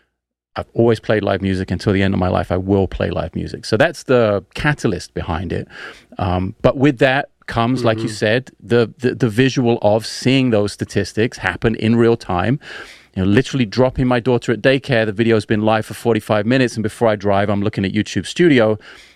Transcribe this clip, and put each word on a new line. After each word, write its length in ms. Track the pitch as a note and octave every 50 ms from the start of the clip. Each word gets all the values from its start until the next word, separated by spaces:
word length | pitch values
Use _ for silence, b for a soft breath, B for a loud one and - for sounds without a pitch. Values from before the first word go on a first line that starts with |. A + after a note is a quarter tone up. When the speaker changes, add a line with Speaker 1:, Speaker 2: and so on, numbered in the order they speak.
| b b b _ _ _ _ _ _ _ -
Speaker 1:
I've 120 | - - _ -
always 280 | - A2+ A#2 A2 -
played 200 | - - A2 G#2+
live 200 | G2 G2+ G2+ F2
music. 280 | F#2+ F#2+ F#2+ F#2 F#2+ -
Until 220 | F#2+ F2+ - A2
the 100 | F#2+ G2
end 120 | G2 G2 G2
of 60 | F#2
my 80 | F2+ F#2
life, 200 | F#2+ F2+ - -
I 60 | F2+
will 320 | F#2 F#2+ F#2+ G2+ G2 F#2+
play 220 | - - - F#2+ F2+
live 260 | - D#2+ D#2+ E2 -
music. 300 | F2 E2+ D#2+ - - -
So 100 | - A2+
that's 280 | G#2 D3 F3 - - -
the 380 | - B2+ A#2+ A2+ G#2+ G2+ F#2+ - _ _
catalyst 600 | - - D3 D3 - - A#2 F2+ D#2 - - -
behind 380 | F2 - - E2 F2 F#2+ -
it. 160 | - G2 - B B B B B B B B B -
Um, 380 | - G2 F2+ F2+ F2+ F#2 G2+ - _
but 160 | - B2+ -
with 220 | C3 C3 D3+ B2+ -
that 300 | C#3+ C3 C3 - - _ _ _ _
comes, 360 | - - A#2 A#2 A#2+ C3 A#2+ A#2+
like 140 | A2+ A2
you 80 | A2 A2+
Speaker 2:
Mm-hmm. 80 | A2 G#2+
Speaker 1:
said, 380 | - A2+ G#2+ A2+ C3 C3 - _ _ G2+
the, 260 | G2 A#2 A#2+ A2+ G2 - -
the, 160 | - B2 -
the 120 | A2+ B2+
visual 500 | A2+ G2+ A#2+ C3 C3 - C#3 A#2+ A#2 A#2 -
of 240 | - G#2 G#2+ A2+ G#2+
seeing 460 | - - - - B2+ C3+ C3+ C3 B2
those 200 | A2 G#2 G#2 G2
statistics 640 | - - A#2 - - G#2 F#2+ - - G#2+ A2+ B2+ - -
happen 360 | - F#2 F2 - - A2+ A2
in 220 | - - A2 A#2
real 180 | A#2 A#2 A#2 A#2
time. 420 | - - - F#2 F2 G2 A2 C#3+ D#3 B B B B B B B B B B B
You 60 | F#2+ F#2
know, 60 | G2
literally 360 | G2+ C3 - - - C3+ A#2+
dropping 420 | F#2+ - A#2+ B2+ C3 - - C3
my 140 | B2+ B2 A#2+
daughter 320 | G#2+ B2+ A#2+ A#2 - - A#2
at 80 | G#2+
daycare, 440 | - C3+ C3+ C3+ - - B2 A2+ A2
the 60 | A2
video's 340 | G2 G#2 A2+ A2+ A2+ A2 -
been 160 | - A2+ G#2+
live 240 | G#2+ A2 A2 A2 G#2+
for 80 | - G#2+
forty-five 520 | - - A#2 A2+ G#2+ - - A2 G#2 G2+
minutes, 300 | A2+ C3 C3+ B2+ A2+ -
and 80 | A2 G#2
before 240 | G#2+ - - A#2+ A2
I 60 | G#2+
drive, 340 | G2 G2 G2+ G2 G2 G#2 G2+
I'm 120 | G2+ G2+
looking 220 | G2+ G#2 - A2+ F#2+
at 60 | F#2+ G2+
YouTube 320 | G#2 G2+ - - G2+ E2+
Studio, 520 | - - - F3 E3 C#3 A#2+ A2 A2 G#2+ - B B B B B B B